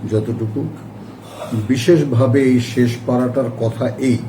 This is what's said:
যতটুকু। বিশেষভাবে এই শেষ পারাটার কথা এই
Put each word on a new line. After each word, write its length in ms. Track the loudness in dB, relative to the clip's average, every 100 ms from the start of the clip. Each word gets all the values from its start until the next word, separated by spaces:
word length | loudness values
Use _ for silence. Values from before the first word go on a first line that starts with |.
| -2
যতটুকু। 520 | -2 -2 -4 -4 -4 -6 -10 -16 -16 -18 -18 -18 -14 -6 -6 0
বিশেষভাবে 720 | 0 4 4 4 2 4 4
এই 180 | 4 4
শেষ 360 | 2 2 2 0 -2
পারাটার 440 | 0 0 0 -2 -2
কথা 300 | -4 -2 -4 -2
এই 200 | 0 0